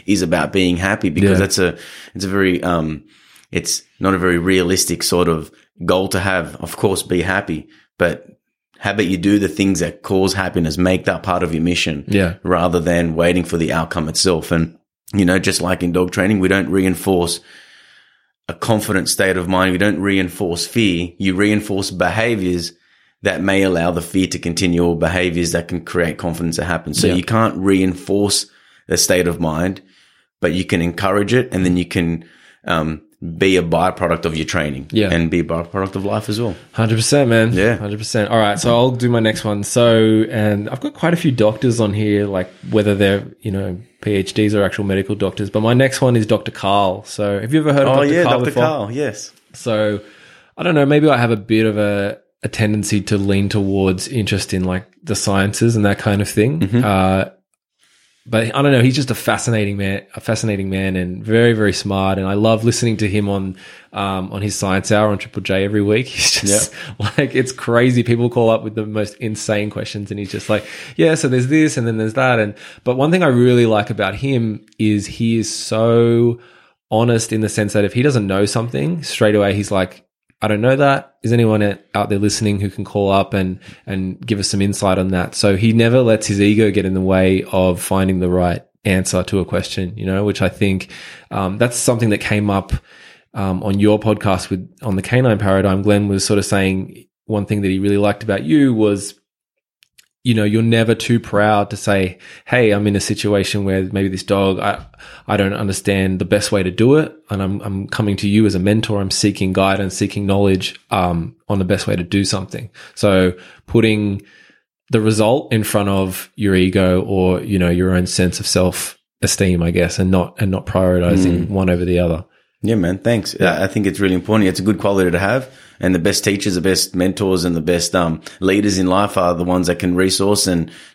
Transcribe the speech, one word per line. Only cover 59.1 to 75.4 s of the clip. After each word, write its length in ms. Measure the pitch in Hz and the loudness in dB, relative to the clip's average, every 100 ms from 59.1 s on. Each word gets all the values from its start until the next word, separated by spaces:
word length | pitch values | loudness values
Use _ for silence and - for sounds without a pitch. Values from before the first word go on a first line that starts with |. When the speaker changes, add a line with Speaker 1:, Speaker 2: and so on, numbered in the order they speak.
Speaker 2:
a 40 | 113 | -4
fascinating 600 | - 104 - 110 101 101 | -2 -2 0 -2 -2 -4
man, 260 | 98 98 - - | -4 -6 -8 -12
a 40 | |
fascinating 480 | - 110 110 101 95 | -6 -4 -2 -4 -4
man 280 | 95 95 92 | -4 -2 -2
and 280 | 90 92 | -4 -6
very, 300 | 107 110 120 | 0 4 4
very 200 | 110 104 | 4 2
smart. 440 | 92 101 98 95 98 | 0 -2 0 0 0
And 80 | 95 | -2
I 60 | |
love 300 | 101 110 110 | 0 2 2
listening 340 | 117 117 117 104 | 0 0 0 -2
to 100 | 104 | -2
him 220 | 104 101 | -2 -2
on, 260 | 98 95 95 - - - | -4 -6 -10 -16 -20 -14
um, 380 | 101 98 95 95 | -6 -4 -4 -6
on 80 | 101 | -6
his 140 | 104 - | -6 -4
Science 340 | 98 95 - | -2 -2 0
Hour 180 | 104 107 | 2 2
on 100 | 101 | -2
Triple 240 | - 107 | -6 -8
J 200 | 98 95 | -2 -2
every 200 | 101 107 | 0 0
week. 240 | 101 110 127 | 2 0 -2
<laughs> 80 | - | -4
He's 160 | - - | -2 0
just 320 | 101 101 - - - - | 0 0 -2 -10 -16 -8
Speaker 1:
Yeah. 80 | 107 - | -4 -2
Speaker 2:
like, 180 | 131 127 | 0 0
it's 160 | 127 | -2
crazy. 500 | - - 117 127 123 | -4 0 2 4 4
People 300 | 117 117 120 | 2 2 2
call 180 | 120 113 | 2 2
up 140 | 110 | 2
with 100 | 110 | -2
the 120 | 110 107 | -8 -4
most 260 | 107 101 - | -4 -4 -6
insane 520 | 113 107 - 104 104 | -8 -6 -4 -2 -2
questions 400 | 110 101 107 101 | -6 -8 -8 -8
and 100 | 101 | -8
he's 120 | 101 | -8
just 180 | 101 - | -6 -2
like, 160 | 107 - - - - | -2 -4 -16 -8 0
"Yeah, 180 | 160 | 2
so 140 | 160 143 | 2 0
there's 200 | 127 127 | 0 2
this 300 | 156 156 139 | 2 2 0
and 80 | 117 | -2
then 120 | 110 | -2
there's 180 | 110 110 | -2 0
that." 240 | 131 120 | 2 2
And, 160 | 104 98 - - | 0 -4 -18 -8
but 120 | 127 127 | -4 0
one 160 | 143 | 2
thing 100 | 185 | 2
I 60 | 160 | 4
really 400 | 123 123 120 113 | 4 6 6 4
like 240 | 107 104 | 2 0
about 240 | 107 95 98 | -2 -4 -2
him 500 | 135 127 113 104 _ - | -2 -2 -2 -6 _ -2
is 260 | 107 104 98 | 0 0 -2
he 320 | - 113 | -4 0
is 160 | 113 | 0